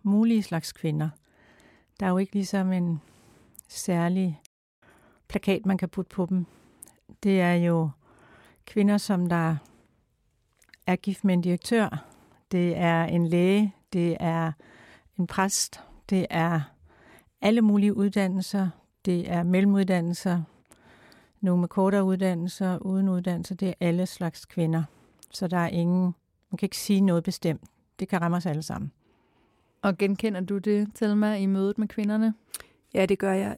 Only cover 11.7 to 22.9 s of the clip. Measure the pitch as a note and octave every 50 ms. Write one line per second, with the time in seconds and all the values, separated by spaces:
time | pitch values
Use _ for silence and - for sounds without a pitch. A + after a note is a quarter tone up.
11.7 | A#3 A3+ G#3 - - D3 - - - - _ _ _ _ _ - - F3+ F3 F3
12.7 | E3 - F3 E3+ E3 E3 E3 - E3 E3+ E3+ D#3+ F3 F3 F3 F#3 G3 G#3 G#3+ G3
13.7 | - _ _ _ - F3+ E3+ E3+ D#3+ - E3+ E3+ E3 E3 E3 D#3+ D3+ - - -
14.7 | - - - - - - _ _ _ - F3 - - - F#3+ G3 - - - -
15.7 | - - - - - - _ - G3 F#3 E3+ - - E3+ E3 E3+ E3+ D#3+ C#3+ -
16.7 | - _ _ - _ _ - - - - _ _ _ _ - G3+ A3+ A#3 A3 G#3+
17.7 | G#3 G#3 G3+ G#3 G3+ - G3 G3+ G3 G#3 G3 F#3 F3+ F#3+ F#3 - - G3+ F#3+ F3+
18.7 | - - _ _ _ _ - F#3+ F3+ F3 F3 - F3 E3+ E3+ F3 F3+ F#3 G3 G3+
19.7 | G3 G3 F#3+ F#3 F#3 F3 E3+ E3+ F3 - - F#3 F3 F3 D#3 - _ _ _ _
20.7 | - _ _ - - - - - - - _ _ _ _ - F#3 F3+ F3+ F3 E3+
21.7 | - G#3 F#3+ F#3+ G3 G3+ F#3+ F#3+ F#3+ F#3 F#3+ F#3 F3+ E3 E3+ F3+ - - G3 F#3
22.7 | F3+ - - F#3+